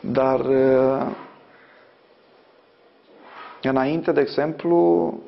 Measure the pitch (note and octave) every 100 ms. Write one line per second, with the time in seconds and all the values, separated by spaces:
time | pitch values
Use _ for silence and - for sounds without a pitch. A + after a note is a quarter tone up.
0 | G2+ B2 C3 C3 B2+ C3+ C3 C3 C3 C3+
1 | C3 - - - - _ - - _ _
2 | _ _ _ _ _ _ _ _ _ _
3 | _ - - - - - C3+ C3 C3 D#3+
4 | D#3+ D3 C#3 - D3 D#3 E3+ E3+ E3+ E3+
5 | E3 -